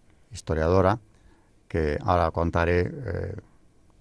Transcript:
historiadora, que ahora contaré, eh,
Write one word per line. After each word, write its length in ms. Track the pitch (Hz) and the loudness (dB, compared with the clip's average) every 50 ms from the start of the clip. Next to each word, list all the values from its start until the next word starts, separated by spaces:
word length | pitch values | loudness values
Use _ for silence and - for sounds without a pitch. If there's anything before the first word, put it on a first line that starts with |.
| _ _ _ _ _ _ | _ _ _ _ _ _
historiadora, 680 | - 92 - - 82 78 80 82 90 95 90 92 104 117 - - - _ - - - _ _ _ _ _ _ | -18 -14 -6 -4 -2 0 2 4 4 4 4 4 2 0 -4 -12 -20 _ -20 -20 -20 _ _ _ _ _ _
que 300 | - - 87 78 76 73 - - | -6 -4 -2 0 0 -2 -2 0
ahora 260 | - 92 87 85 80 | 0 2 2 2 0
contaré, 640 | - - 85 85 82 85 85 85 87 87 90 - - | 0 -2 -2 0 0 0 2 2 2 2 0 0 -4
eh, 440 | 143 127 98 - - 90 92 - - - - _ _ _ _ _ _ _ _ _ _ | -8 -8 -8 -6 -6 -6 -8 -10 -12 -16 -18 _ _ _ _ _ _ _ _ _ _